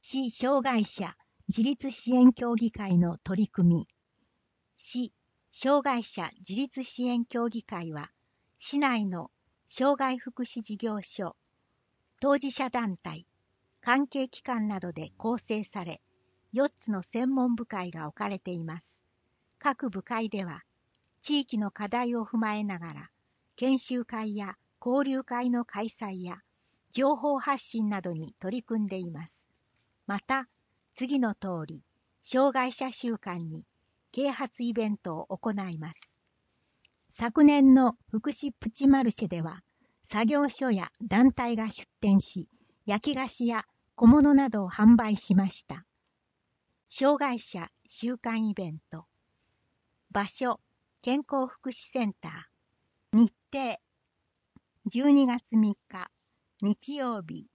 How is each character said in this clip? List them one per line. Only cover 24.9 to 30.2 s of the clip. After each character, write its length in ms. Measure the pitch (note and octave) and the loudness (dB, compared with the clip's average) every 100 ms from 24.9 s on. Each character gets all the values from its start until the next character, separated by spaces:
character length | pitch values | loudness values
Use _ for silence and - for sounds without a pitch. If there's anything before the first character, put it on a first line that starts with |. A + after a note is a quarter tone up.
| C4 C#4 | 0 0
流 140 | C4 | -4
会 260 | C4 A#3+ B3 | -4 -4 0
の 140 | A#3+ | -2
開 220 | A#3 G3+ A3+ | -2 -6 -8
催 380 | - G#3+ F#3+ | -8 -10 -10
や、 160 | F3+ F3+ _ _ _ _ _ | -10 -14 _ _ _ _ _
情 240 | - C4+ D4 | 0 2 2
報 240 | D4 C#4 | 0 -2
発 240 | - C#4 | -2 -4
信 240 | - A3+ G#3+ | -4 -4 -2
な 140 | G3+ | -2
ど 100 | F3+ | -6
に 240 | E3 D#3 - | -8 -10 -10
取 160 | F#3 A#3+ | -8 -8
り 60 | |
組 200 | - A3+ | -6 -4
ん 20 | G#3 | -4
で 120 | F#3+ | -4
い 120 | F3 | -8
ま 160 | D3+ E3 | -12 -16
す。 200 | - _ _ _ _ _ _ - | -20 _ _ _ _ _ _ -8
ま 140 | |
た、 300 | G3+ | -8